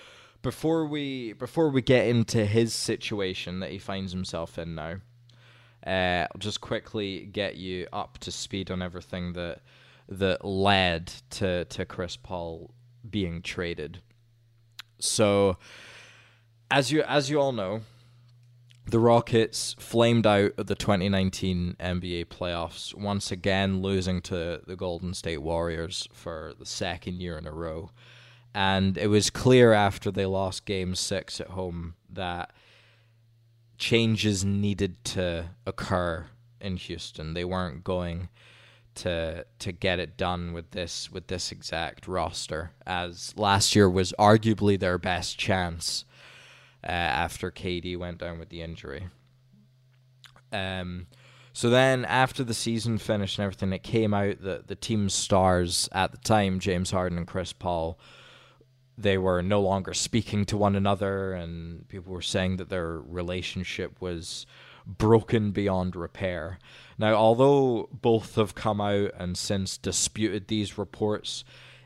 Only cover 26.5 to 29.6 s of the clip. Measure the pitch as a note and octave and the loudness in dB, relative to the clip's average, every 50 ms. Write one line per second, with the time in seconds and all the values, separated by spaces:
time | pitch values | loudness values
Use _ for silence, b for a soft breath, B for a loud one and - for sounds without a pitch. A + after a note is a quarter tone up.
26.5 | - - C2 - - - - F2+ F2 F2+ - F#2+ F2+ F2+ F2+ F2 E2 D2+ D2+ D2+ | -16 -16 -14 -12 -8 -6 -4 -6 -6 -6 -8 -8 -8 -8 -8 -8 -8 -8 -10 -10
27.5 | D2+ D#2+ E2+ D#2+ D#2 E2 - - B B B B B B B B B B B B | -10 -8 -8 -8 -8 -8 -10 -12 B B B B B B B B B B B B
28.5 | - G#2 G2 F#2+ F#2+ F#2+ F#2+ F#2+ F#2+ D2+ F2 G#2 G#2 G#2+ G2+ - - - - B2 | -4 0 2 2 4 4 4 2 2 2 2 4 4 4 4 2 -2 2 6 8
29.5 | B2+ B2+ | 10 10